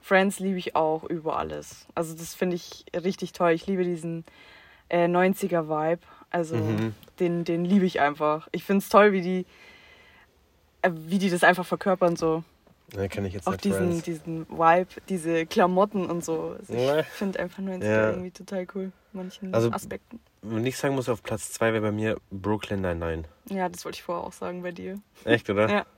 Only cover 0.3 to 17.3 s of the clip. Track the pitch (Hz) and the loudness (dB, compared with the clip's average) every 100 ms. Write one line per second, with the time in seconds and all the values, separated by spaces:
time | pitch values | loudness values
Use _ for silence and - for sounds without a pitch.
0.3 | 196 190 185 - - 160 160 - 156 156 | 0 -4 -2 -2 0 0 0 -4 -4 -2
1.3 | - 156 151 147 - - - 165 160 165 | -4 -4 -6 -12 -20 -12 -6 -6 -6 -14
2.3 | - 185 175 - - - 175 170 - 180 | -4 -2 -2 -8 -18 -8 -4 -4 -4 -8
3.3 | - 175 165 - 190 180 170 165 165 165 | 0 2 2 0 -2 0 -2 -4 -8 -10
4.3 | - - - - - _ 175 170 175 185 | -20 -20 -20 -20 -20 _ 2 4 6 4
5.3 | 190 196 175 156 156 156 175 - - - | 2 0 -2 0 0 0 -2 -4 -20 -6
6.3 | 175 160 117 107 107 113 110 - - 180 | -4 -2 -2 0 0 -2 -6 -18 -2 0
7.3 | 175 170 170 175 202 185 - 143 147 151 | 0 0 0 4 4 4 2 0 2 0
8.3 | 156 - 180 - 196 - 214 208 190 175 | 0 -4 -8 0 0 6 8 8 6 0
9.3 | 185 180 - - - - - - - _ | -2 -4 -14 -20 -20 -20 -20 -20 -20 _
10.3 | _ _ _ _ _ 185 165 160 190 190 | _ _ _ _ _ -2 -2 -2 0 2
11.3 | 175 165 180 175 170 202 185 175 170 165 | 6 6 6 0 -2 0 2 2 2 0
12.3 | 160 165 _ _ _ _ 101 98 104 101 | 0 -4 _ _ _ _ -6 -4 -2 -6
13.3 | 98 - 190 202 196 180 170 165 160 160 | -4 -4 -2 0 2 2 0 -4 -8 -8
14.3 | 160 160 156 165 175 185 - - 190 160 | -8 -8 2 6 6 4 -10 -6 -6 0
15.3 | 165 160 214 180 185 208 208 170 170 165 | -2 0 2 4 4 2 0 -4 -4 -4
16.3 | 160 165 - - 113 131 147 151 - 196 | -4 -6 -10 -8 -2 2 2 0 -4 -4